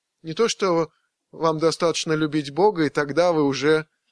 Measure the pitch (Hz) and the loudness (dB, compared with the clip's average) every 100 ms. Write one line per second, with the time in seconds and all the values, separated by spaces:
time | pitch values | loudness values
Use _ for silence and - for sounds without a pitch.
0 | _ _ 160 160 226 - 196 170 156 _ | _ _ -8 -2 -2 0 0 0 -2 _
1 | _ _ _ - 160 156 160 - 170 156 | _ _ _ -4 -2 0 0 0 -2 -2
2 | 165 156 156 151 143 139 208 175 143 156 | -2 -2 -2 -2 -4 0 2 2 0 0
3 | 143 139 180 160 139 127 147 156 156 _ | -2 2 2 2 2 2 2 0 -2 _
4 | _ | _